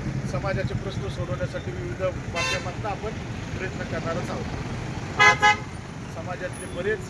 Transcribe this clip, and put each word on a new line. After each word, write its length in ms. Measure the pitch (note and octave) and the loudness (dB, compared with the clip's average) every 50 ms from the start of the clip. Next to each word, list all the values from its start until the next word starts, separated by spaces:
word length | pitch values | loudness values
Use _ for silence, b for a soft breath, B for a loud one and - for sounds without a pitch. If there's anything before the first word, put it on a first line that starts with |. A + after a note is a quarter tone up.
| - - - - - - | -2 -2 -2 0 0 0
समाजाचे 420 | - F#3 - G3 F#3+ F#3+ F#3+ - - | 0 0 2 2 2 2 2 0 0
प्रश्न 340 | - - G3 - - G3+ F#3 | -2 -2 -2 -2 -2 -2 -2
सोडवण्यासाठी 640 | - F3+ F3+ E3+ F3+ F3 F3+ F3 - F3 D3+ B2+ | -2 -2 -2 -2 0 0 -2 -2 -2 -4 -4 -4
विविध 320 | - - F3 F3 F3 E3+ F#3 | -4 -2 -4 -4 -2 0 0
माध्यमातून 800 | F#3 F3 - - - - E3+ E3+ F3 F3+ F#3 F3+ F#3 F3 - - | 0 0 -2 -4 -2 -2 0 0 0 0 0 -2 -2 -4 -2 -2
आपण 240 | G#3+ F#3+ - G3+ A3 A3 - - - - - - - - - | -2 -2 -2 -4 -4 -4 -4 -4 -4 -4 -6 -4 -4 -4 -4
प्रयत्न 220 | F#3 F#3 - - | -4 -4 -4 -4
करणारच 500 | F3+ F3+ F3+ E3 D#3+ E3 E3 F3 - - | -4 -2 -2 -2 0 0 0 0 -2 -2
आहोत. 160 | - E3+ D#3 - - - - - - - - - - - - - - - | -2 -2 -2 -2 -2 -4 -4 -4 -4 -2 -4 -4 -4 -4 -4 -2 4 8
आज 380 | G#4 - - - G#4 G#4 G#4+ - - - - - - - - - - - - | 8 8 8 10 8 8 6 6 2 -4 -8 -8 -8 -8 -8 -8 -8 -6 -6
समाजातले 500 | E3 E3+ F3+ F3+ F3 F3+ F3+ - - F#3 | -6 -4 -4 -4 -4 -4 -6 -6 -6 -8
बरेच 340 | F3+ F3+ F3 F3+ G3+ A3 G#3+ - | -6 -4 0 0 2 0 0 -2